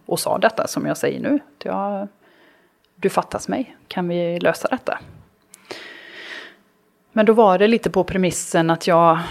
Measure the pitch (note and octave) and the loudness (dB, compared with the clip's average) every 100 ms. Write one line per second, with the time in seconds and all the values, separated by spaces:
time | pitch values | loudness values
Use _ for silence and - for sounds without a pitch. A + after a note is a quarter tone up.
0 | - E3+ - - A3 - - - - - | -6 -4 -2 2 2 2 -4 -4 -4 -2
1 | C#3 C3+ - C#4+ - _ - F#3+ G3+ G3+ | -4 -4 -2 -2 -4 _ -8 -6 -4 -6
2 | G3+ - _ _ _ _ _ _ _ _ | -10 -14 _ _ _ _ _ _ _ _
3 | G3 - - - - G3 B3+ - _ - | -2 0 -2 -6 -6 -6 -6 -12 _ -6
4 | F3 F3 E3+ F3 F3 - - B3+ - - | -4 -2 -4 0 -2 -2 -4 -6 -6 -8
5 | - - _ _ _ - _ - - - | -10 -20 _ _ _ -20 _ -18 -18 -20
6 | - - - - - _ _ _ _ _ | -20 -20 -16 -16 -18 _ _ _ _ _
7 | _ A3 G#3+ A3 G#3 F3+ G#3 A#3 F3 F#3+ | _ 2 4 6 6 6 4 2 0 0
8 | F3+ F#3 F#3 D#3 - F3 E3 E3 - E3+ | 0 0 0 -2 -2 0 2 0 2 4
9 | E3+ E3 E3+ | 6 4 -2